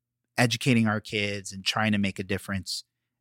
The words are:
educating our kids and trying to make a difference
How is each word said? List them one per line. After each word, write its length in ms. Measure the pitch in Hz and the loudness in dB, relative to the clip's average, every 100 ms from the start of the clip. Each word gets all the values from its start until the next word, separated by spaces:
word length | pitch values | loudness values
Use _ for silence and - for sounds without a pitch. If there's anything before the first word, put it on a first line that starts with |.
| _ _ _ - | _ _ _ 2
educating 480 | 123 117 143 117 110 | 2 2 4 4 4
our 140 | 107 | 0
kids 500 | - 107 104 101 95 | -2 -2 -2 -4 -8
and 140 | 98 | -8
trying 280 | 95 - 110 | -4 0 2
to 60 | 104 | 2
make 200 | 101 95 | 0 -2
a 40 | |
difference 640 | 95 98 - 98 87 - - _ _ _ | -4 -4 -2 -6 -4 -10 -10 _ _ _